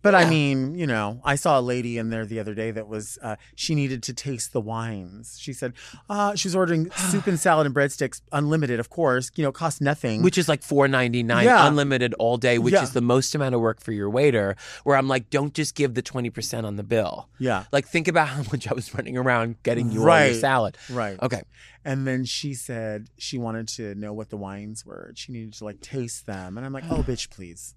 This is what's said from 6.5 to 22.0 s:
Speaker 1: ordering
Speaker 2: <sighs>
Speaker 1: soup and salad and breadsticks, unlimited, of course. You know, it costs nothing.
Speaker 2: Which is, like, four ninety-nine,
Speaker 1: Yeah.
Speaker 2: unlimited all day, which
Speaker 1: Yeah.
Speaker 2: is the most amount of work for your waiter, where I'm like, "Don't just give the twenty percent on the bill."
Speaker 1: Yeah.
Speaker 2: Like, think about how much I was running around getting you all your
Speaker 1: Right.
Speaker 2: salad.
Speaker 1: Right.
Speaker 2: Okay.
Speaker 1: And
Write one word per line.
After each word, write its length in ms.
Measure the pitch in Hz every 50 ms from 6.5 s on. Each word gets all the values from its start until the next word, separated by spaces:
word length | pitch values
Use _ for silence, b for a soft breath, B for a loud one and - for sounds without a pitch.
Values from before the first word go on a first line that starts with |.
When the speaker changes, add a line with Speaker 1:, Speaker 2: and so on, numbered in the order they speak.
| 170
Speaker 1:
ordering 340 | 190 185 165 170 160 160 180
Speaker 2:
<sighs> 60 | - - 185 180
Speaker 1:
soup 160 | 180 202 -
and 120 | 202 180 151
salad 280 | - 185 165 156 156
and 80 | 143 123
breadsticks, 480 | 143 139 139 - - 147 - - - _ _
unlimited, 480 | - 143 147 147 156 160 147 123 123 113
of 80 | 120 -
course. 420 | - - 165 139 127 127 127 - _
You 80 | -
know, 80 | 156 135
it 40 | 135
costs 260 | - 165 160 - -
nothing. 420 | 143 139 147 - - 120 110 110
Speaker 2:
Which 160 | 170 180 - 185
is, 100 | 165 156
like, 140 | 151 -
four 260 | - - 147 143 139 135
ninety-nine, 560 | 135 127 127 120 117 123 117 113 117 - 196
Speaker 1:
Yeah. 220 | 240 247 208 160
Speaker 2:
unlimited 480 | 147 147 147 143 143 135 123 123 120 113
all 240 | - 113 117 123 120
day, 200 | 117 123 120 120
which 140 | 113 123 190
Speaker 1:
Yeah. 80 | 196
Speaker 2:
is 100 | 139 131
the 100 | 131 127
most 320 | 120 120 123 135 131 - -
amount 200 | 151 143 131 123
of 60 | 117
work 200 | 113 113 110 _
for 100 | - -
your 160 | 113 104 101 101
waiter, 480 | 107 127 147 147 123 110 101 98 98 B B B B B B
where 120 | 139 139
I'm 100 | 135 135 135
like, 200 | 135 131 110 _
"Don't 240 | - 139 139 147
just 220 | - - 151 - -
give 200 | - 143 131 117
the 80 | 123
twenty 280 | - - - 131 120 117
percent 340 | 110 - 113 - - 117 110
on 100 | 104 101
the 60 | 101
bill." 460 | 104 110 117 110 101 85 - - - _ _ _
Speaker 1:
Yeah. 260 | 131 127 110 92 104 -
Speaker 2:
Like, 140 | - 175 170
think 220 | - - 170 156 180
about 200 | 165 170 151 139
how 140 | 135 147 131 101
much 180 | - 131 - 110
I 60 | 120
was 200 | 123 - - -
running 220 | - 127 - 123 127
around 380 | 127 131 123 117 113 113 113 _
getting 240 | _ 117 120 117 117 117
you 80 | 107 110
all 60 | 113
your 80 | - 165 160 147 131
Speaker 1:
Right. 60 | 120
Speaker 2:
salad. 420 | 113 113 135 135 127 110 95 - - - -
Speaker 1:
Right. 300 | 127 123 110 101 98 92
Speaker 2:
Okay. 220 | - 127 123 101 - _ B B B B B B _
Speaker 1:
And 220 | 151 135 135